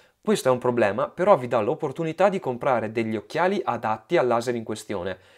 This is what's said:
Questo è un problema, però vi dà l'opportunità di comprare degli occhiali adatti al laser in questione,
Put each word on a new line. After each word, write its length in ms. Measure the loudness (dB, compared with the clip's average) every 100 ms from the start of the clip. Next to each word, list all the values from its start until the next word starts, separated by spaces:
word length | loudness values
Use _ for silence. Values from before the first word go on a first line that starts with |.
| _ _
Questo 280 | -2 0 2
è 20 |
un 80 | 2
problema, 500 | 2 2 2 0 -4
però 280 | 0 4 4
vi 100 | 4
dà 120 | 0
l'opportunità 680 | 0 -2 -4 -4 -4 2 2
di 100 | 2
comprare 520 | -4 -2 0 0 0
degli 240 | -2 -2 -4
occhiali 460 | -4 -2 0 0
adatti 540 | -2 -2 -2 -4 0 2
al 100 | 2
laser 280 | 2 0 -4
in 80 |
questione, 540 | -6 -8 -6 -6 -6 -8 _